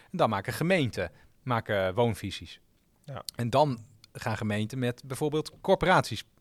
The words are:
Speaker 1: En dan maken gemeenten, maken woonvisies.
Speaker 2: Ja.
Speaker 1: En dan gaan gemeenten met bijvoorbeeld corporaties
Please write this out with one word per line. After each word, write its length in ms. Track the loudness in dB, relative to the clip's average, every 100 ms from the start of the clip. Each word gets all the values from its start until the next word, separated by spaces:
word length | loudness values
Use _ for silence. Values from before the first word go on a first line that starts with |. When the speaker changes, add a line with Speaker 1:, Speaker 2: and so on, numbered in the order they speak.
| -12
Speaker 1:
En 80 | 0
dan 100 | 2
maken 220 | 2 -2
gemeenten, 580 | -2 2 4 2 -2 -6 -8 -20 _
maken 520 | -4 -2 0 0 0
woonvisies. 640 | 2 0 0 -6 -10 -14 -20 _ _ _ _
Speaker 2:
Ja. 180 | -14 -12 -12 -6
Speaker 1:
En 140 | 0
dan 280 | 4 4 2 -8 _ _
gaan 240 | -8 -4 -2
gemeenten 420 | -2 -2 -2 -2
met 240 | -4 -4
bijvoorbeeld 480 | -10 -4 -2 -2 -4 -8
corporaties 640 | 2 2 6 4 2 -6 -12 _